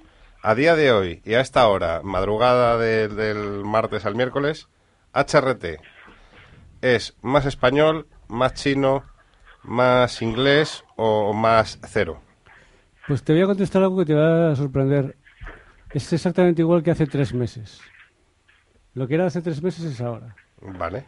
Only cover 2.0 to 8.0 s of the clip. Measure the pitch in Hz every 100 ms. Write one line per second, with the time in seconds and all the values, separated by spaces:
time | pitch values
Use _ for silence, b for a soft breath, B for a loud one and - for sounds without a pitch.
2 | 98 92 98 107 123 123 120 117 113 110
3 | 107 104 107 107 104 101 104 110 107 107
4 | - 110 127 139 143 156 - _ _ _
5 | _ 135 139 151 131 117 85 78 b b
6 | b b b b b b b - 127 117
7 | - - 113 143 135 - 127 139 156 160